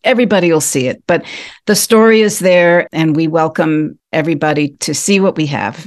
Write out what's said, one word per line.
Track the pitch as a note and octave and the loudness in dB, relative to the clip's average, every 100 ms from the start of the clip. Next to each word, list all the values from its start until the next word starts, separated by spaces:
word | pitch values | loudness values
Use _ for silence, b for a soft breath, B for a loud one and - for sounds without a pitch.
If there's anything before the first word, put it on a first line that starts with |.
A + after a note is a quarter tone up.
everybody | - A#3+ A3+ G3 F3 | -2 0 2 2 2
will | D#3 | 0
see | - C#3 B2+ | 0 -2 -4
it. | - - | -6 -2
But | E3+ - B B B - | -2 -2 B B B -2
the | |
story | G#3 - A3 A3+ A3 | -2 2 4 4 4
is | G#3 G#3 | 2 0
there, | F3+ F3+ E3+ F3 - | 2 4 4 2 0
and | E3 D#3+ | -2 0
we | D3+ D#3+ | 0 0
welcome | D#3+ D#3+ D#3+ D#3+ D#3 D#3 - - | 0 -2 0 0 0 -4 -8 -6
everybody | D#3+ D#3 D3+ D#3 D3+ D3 - | -4 -2 -2 -2 0 -2 -4
to | - | -8
see | C#3+ - G3 | -4 0 2
what | F#3+ D#3+ | 2 0
we | D3+ | -4
have. | B2 G2+ - | -4 -6 -8